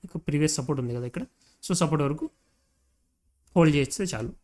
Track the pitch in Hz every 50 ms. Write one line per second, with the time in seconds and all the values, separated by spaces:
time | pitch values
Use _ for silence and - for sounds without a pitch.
0 | - - - 170 - - 147 147 156 156 - - 127 143 147 135 123 120 120 120
1 | 123 123 - 175 262 - _ _ _ _ _ _ - - 180 - 175 147 160 147
2 | 143 139 151 - 320 311 _ _ _ _ _ _ _ _ _ _ _ _ _ _
3 | _ _ _ _ _ _ _ _ _ _ - 180 165 156 143 143 135 - - -
4 | 196 175 147 107 117 120 - -